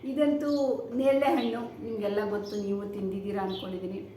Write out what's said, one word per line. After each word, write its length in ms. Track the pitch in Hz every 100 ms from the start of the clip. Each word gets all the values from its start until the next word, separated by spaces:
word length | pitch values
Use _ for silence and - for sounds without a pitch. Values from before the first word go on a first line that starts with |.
| 262
ಇದಂತೂ 380 | 269 294 294 285 285 269 233 - 247
ನೇರಳೆ 300 | 269 269 277 320
ಹಣ್ಣು, 240 | 233 226 226 - 226
ನಿಮಗೆಲ್ಲ 440 | 220 202 202 202
ಗೊತ್ತು, 260 | 202 - 208 196
ನೀವು 160 | 202 202 202
ತಿಂದಿದ್ದೀರಾ 480 | 190 190 196 196
ಅಂದ್ಕೊಂಡಿದ್ದೀನಿ. 560 | 190 190 190 180 180 196 -